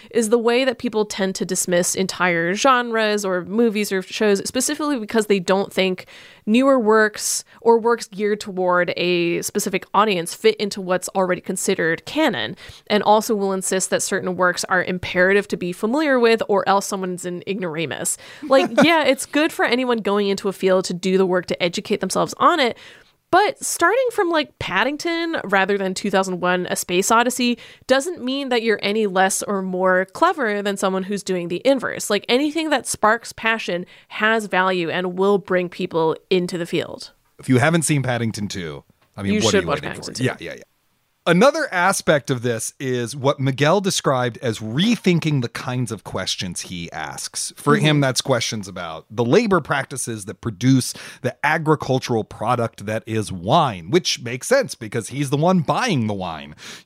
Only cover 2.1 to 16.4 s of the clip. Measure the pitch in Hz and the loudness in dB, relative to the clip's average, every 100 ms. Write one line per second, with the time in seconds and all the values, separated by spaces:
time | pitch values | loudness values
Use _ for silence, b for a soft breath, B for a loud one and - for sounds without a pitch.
2.1 | - 180 170 170 208 277 247 240 226 214 | -2 0 0 -2 2 2 2 2 0 0
3.1 | 208 196 180 175 214 233 208 208 190 185 | 0 -2 -4 -2 2 2 2 -2 -4 -4
4.1 | - 214 196 - 254 247 302 294 269 208 | 0 2 2 0 -2 -2 -2 -2 -4 -2
5.1 | 226 214 202 175 190 202 - 190 185 - | 0 2 0 2 0 0 0 0 -2 -10
6.1 | B B B - 233 269 269 214 220 214 | B B B 2 4 6 4 4 4 4
7.1 | 214 - - - B 233 233 226 233 - | 0 -6 -6 -8 B 4 4 4 -2 -4
8.1 | 190 208 208 208 185 180 180 175 - 175 | -4 -2 -2 -4 -2 2 2 2 0 0
9.1 | 175 170 170 180 208 202 185 - 190 220 | 0 0 -2 -4 -4 -2 -4 0 2 4
10.1 | 180 170 - 220 214 202 202 185 180 - | 2 -2 0 2 2 -4 -4 -2 -2 -2
11.1 | 196 185 180 - 185 - 185 165 160 - | -2 0 -2 -4 -4 -2 0 0 -2 -4
12.1 | 294 311 139 110 185 B B B 208 - | 0 0 0 -6 -8 B B B 0 4
13.1 | 214 214 214 196 190 190 190 - 175 - | 4 4 -2 0 -2 -2 -2 0 -2 -2
14.1 | 196 180 180 180 175 - 185 - 180 - | -4 -4 0 0 0 -2 0 0 -4 -2
15.1 | 185 180 202 196 196 175 175 220 277 311 | 2 4 4 2 -4 -4 -4 -2 0 2
16.1 | 254 233 226 | 4 4 4